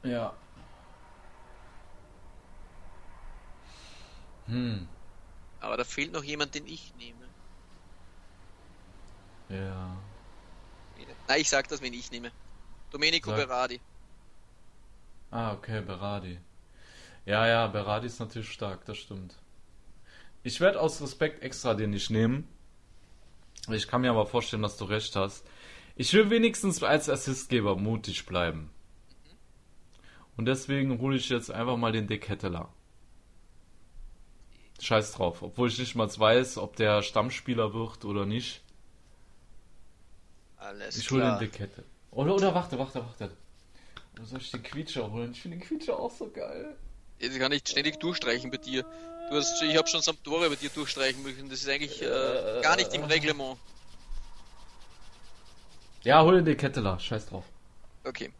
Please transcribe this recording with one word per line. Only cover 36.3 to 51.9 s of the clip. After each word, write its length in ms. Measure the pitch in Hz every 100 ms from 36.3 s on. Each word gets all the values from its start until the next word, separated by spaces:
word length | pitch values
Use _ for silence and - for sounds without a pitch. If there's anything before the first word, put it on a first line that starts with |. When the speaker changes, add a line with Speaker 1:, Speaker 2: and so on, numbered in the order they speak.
| 120 127 -
Speaker 1:
ob 180 | 92 -
der 260 | 107 104
Stammspieler 680 | 101 110 117 - - 117 110
wird 300 | 110 113 -
oder 220 | 104 101 101
nicht. 360 | 113 120 - - - - - - - - - - - - - - - - - - - - -
Speaker 2:
Alles 380 | 101 101 101 107
Speaker 1:
Ich 120 | -
hol 100 | 131
Speaker 2:
klar. 180 | 123 104
Speaker 1:
den 120 | 107
De 80 | -
Ketelaere. 320 | 101 - - - -
Oder, 220 | - 143
oder 200 | 196 196
warte, 240 | 170 170 123
warte, 220 | 135 131
warte. 320 | 117 - 101 - - - - - - - - -
Wo 80 |
soll 160 | 113 131
ich 100 | 131
den 120 | 127
Quietscher 480 | 113 139 156 139 107
holen? 220 | 110 120
Ich 100 | 120
find 120 | 180
den 60 | 170
Quietscher 380 | - 302 - -
auch 120 | 247
so 200 | - 214
geil. 460 | - - - 302 285 - - - -
Speaker 2:
Jetzt 200 | 120 131
kann 140 | 131
ich 100 | 143 -
ständig 320 | - 147 156
durchstreichen 500 | 165 175 127 120 127
bei 80 | 127
dir. 260 | - 131 120 - - - -
Du 60 | 147
hast, 240 | 139 165
ich 140 | 160 156
hab 120 | 160
schon 140 | 170
Sampdoria 460 | 156 156 - 160 170
bei 80 | 143
dir 140 | 143
durchstreichen 520 | 151 143 - 135 127
müssen. 260 | 135 131 135
Das 120 | 131
ist 80 | 135
eigentlich, 320 | 139 147